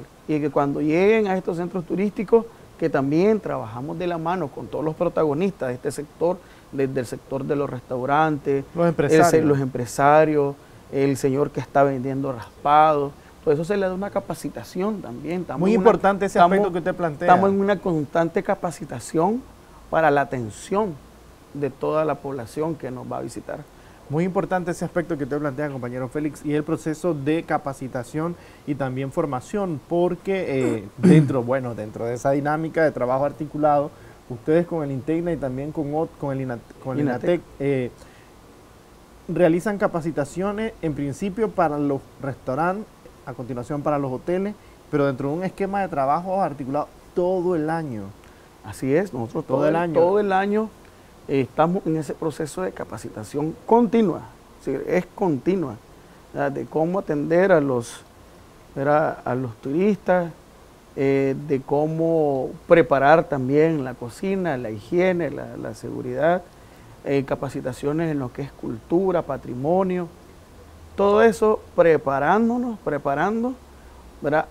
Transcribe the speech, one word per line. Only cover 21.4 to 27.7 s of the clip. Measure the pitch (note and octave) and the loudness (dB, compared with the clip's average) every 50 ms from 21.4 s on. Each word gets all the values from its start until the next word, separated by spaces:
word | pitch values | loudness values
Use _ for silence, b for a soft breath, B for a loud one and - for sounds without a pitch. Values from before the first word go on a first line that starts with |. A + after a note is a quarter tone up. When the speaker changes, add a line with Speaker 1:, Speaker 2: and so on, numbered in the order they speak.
| - - - | -20 -16 -8
Speaker 1:
de | D3 C#3+ C3 | -6 -6 -6
toda | C3+ - D3 D3 D3+ D#3 D#3 | -6 -4 -4 -2 0 0 0
la | D3+ C#3 | -2 -2
población | C3 - C#3+ C3+ C3+ A2+ - - D3+ D3+ E3 D#3+ | -4 -6 -8 -8 -8 -10 -10 -6 -6 -4 -4 -4
que | C#3 - B2+ | -6 -8 -10
nos | B2+ B2 B2 B2 | -10 -10 -10 -8
va | B2 | -8
a | C3 | -8
visitar. | C3+ B2+ - - - - - - C#3+ B B B B B B B B - | -8 -8 -10 -12 -12 -10 -12 -12 -12 B B B B B B B B -4
Speaker 2:
Muy | C#3 D#3+ F3 | -2 -2 -2
importante | F#3+ F3 G3 E3 - F#3 F#3 F3 F3+ | 0 -2 -2 -2 -2 -2 -4 -2 -4
ese | E3+ - F3+ | -6 -6 -6
aspecto | D#3+ - F3+ D#3+ D#3+ E3+ | -4 -2 -4 -2 -2 -4
que | C#3 C#3+ | -4 -4
usted | A#2+ C#3+ D3 | -4 -4 -4
plantea, | D3 D3 B2+ C3+ D3 D3 | -4 -4 -4 -4 -6 -6
compañero | C#3 C3 A#2+ B2 B2 B2+ C3 B2 | -6 -8 -8 -8 -6 -6 -8 -6
Félix, | - D3+ D3+ D3+ C#3 - - | -6 -4 -6 -6 -6 -6 -4
y | D3+ D3 | -2 -2
el | D3+ D3+ | -2 -2
proceso | D#3+ D#3+ - - E3 D#3 D3+ - F3+ E3 | -2 -4 -4 -4 -4 -6 -2 -2 -2 -2
de | C#3+ C3+ D3 D#3 E3 E3 | -2 -2 -2 -2 -2 0
capacitación | - D#3+ C#3+ - C#3+ | -2 -2 -2 -2 -4